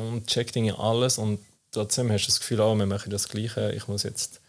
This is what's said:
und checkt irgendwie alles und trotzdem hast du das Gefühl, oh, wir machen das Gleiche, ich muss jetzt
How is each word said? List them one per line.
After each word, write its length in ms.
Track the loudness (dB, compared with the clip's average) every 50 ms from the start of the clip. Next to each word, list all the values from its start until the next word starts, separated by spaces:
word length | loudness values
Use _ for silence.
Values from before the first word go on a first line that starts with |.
| -4 -4 -4
und 140 | -4 -4 -2
checkt 280 | -2 -2 -2 0 0
irgendwie 180 | 0 2 2 0 0
alles 400 | 2 2 2 4 4 2 2 2
und 220 | 0 0 0 -2 -4 -10 -20 _ _ _
trotzdem 400 | -4 -4 -2 0 0 0 2 2
hast 120 | 2 2 2
du 40 | 2
das 120 | 0 0
Gefühl, 220 | 0 0 2 4
oh, 140 | 4 6 4
wir 100 | 4 2
machen 240 | 2 0 -2 -4 -4
das 180 | -4 -4 -4 -4
Gleiche, 440 | -4 -4 -4 -4 -2 -2 -2 -2 -2
ich 140 | -4 -4 -4
muss 160 | -4 -4 -4
jetzt 380 | -4 -4 -6 -6 -6 -8 -12 -20